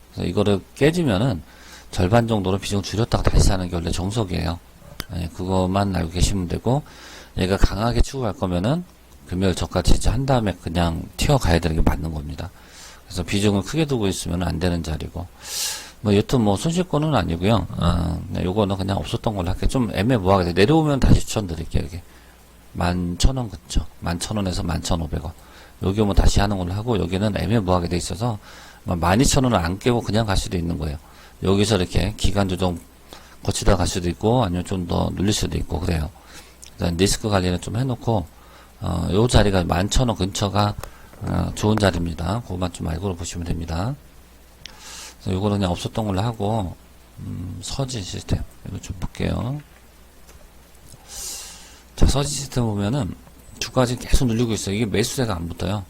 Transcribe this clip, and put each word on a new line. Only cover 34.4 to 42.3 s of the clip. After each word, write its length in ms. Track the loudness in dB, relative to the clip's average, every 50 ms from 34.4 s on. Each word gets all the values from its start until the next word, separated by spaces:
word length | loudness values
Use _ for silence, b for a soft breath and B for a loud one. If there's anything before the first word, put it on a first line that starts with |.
| 2
아니면 200 | 2 0 -2 -2
좀 220 | -4 -4 -4 -4 -2
더 220 | 0 0 0 0 -2
눌릴 180 | 0 0 0 0
수도 240 | 0 0 -2 -2
있고 240 | -4 -4 -4 -4 -4
그래요. 300 | -2 -2 -2 -2 -2 -4 B B B B B B B B B B B -20 -10
일단 240 | -6 -4 -2 0
리스크 320 | 2 2 2 2 0 0 0
관리는 320 | 0 2 2 2 0 -2
좀 160 | -4 -4 -4
해놓고, 500 | -4 -2 -2 -4 -4 -2 -2 0 0 -2 B B B B B B B B B B -10
어, 280 | -6 -4 -4 -2 -2 0 2
요 160 | 2 2 4
자리가 360 | 4 4 4 4 4 2 2
만 240 | 2 0 0 0 2
천 200 | 2 2 2 2
원 80 | 2
근처가, 580 | 0 -2 -2 -2 -2 -2 0 0 2 0 0 0 B B B B B B B B -10
어, 320 | -6 -4 -2 -2 -2 -2 -2
좋은 240 | 0 0 2 2 4
자리입니다. 600 | 4 2 2 2 -2 -4 -4 -4 -4 -4